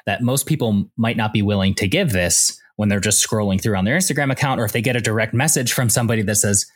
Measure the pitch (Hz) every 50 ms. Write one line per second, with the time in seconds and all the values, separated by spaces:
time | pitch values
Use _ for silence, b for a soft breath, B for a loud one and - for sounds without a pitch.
0 | B - 98 - 123 120 127 139 - - 156 143 131 113 104 98 95 - _ -
1 | 113 113 117 117 110 107 - 110 101 101 104 98 95 95 95 - 104 95 92 170
2 | 202 156 104 90 87 87 - - - - - B B B B - 104 104 101 101
3 | 87 107 101 - - - - 110 104 101 95 95 - 117 104 95 92 104 135 180
4 | 185 - 147 147 143 135 131 - 143 139 131 120 117 104 - 120 110 139 120 123
5 | 104 117 107 110 110 107 - 117 139 160 - 151 127 117 - - 127 117 - 135
6 | 117 113 117 110 107 95 107 101 - 107 101 101 - b b